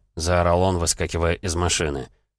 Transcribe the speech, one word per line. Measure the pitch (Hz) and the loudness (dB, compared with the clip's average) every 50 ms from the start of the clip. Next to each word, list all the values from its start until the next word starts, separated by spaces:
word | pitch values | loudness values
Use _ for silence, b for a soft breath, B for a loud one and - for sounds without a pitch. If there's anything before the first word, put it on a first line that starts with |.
| _ _ _ | _ _ _
заорал | - 82 87 90 87 87 87 87 90 | -6 -2 0 2 2 4 4 4 4
он, | 92 95 92 87 | 4 2 2 0
выскакивая | 85 80 - - 87 78 - 85 82 85 85 | 0 -2 -2 -2 -4 -4 -2 0 0 0 0
из | - - 95 80 | -2 -4 -4 -2
машины. | 85 87 85 - - 87 76 71 69 64 - _ _ _ _ _ | -2 0 0 0 0 -2 -2 -2 -4 -8 -10 _ _ _ _ _